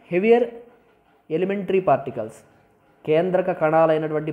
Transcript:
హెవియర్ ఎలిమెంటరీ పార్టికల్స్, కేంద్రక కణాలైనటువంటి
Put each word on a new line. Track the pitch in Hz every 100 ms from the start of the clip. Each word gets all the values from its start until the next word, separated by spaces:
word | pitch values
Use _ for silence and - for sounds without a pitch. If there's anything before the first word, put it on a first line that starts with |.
| _
హెవియర్ | 175 220 233 240 - - _ _ _ _ _ _ 160
ఎలిమెంటరీ | 185 202 185 190 180
పార్టికల్స్, | 135 135 120 110 - - _ _ _ _ _ -
కేంద్రక | 156 185 185 180 175
కణాలైనటువంటి | 156 160 160 156 156 156 156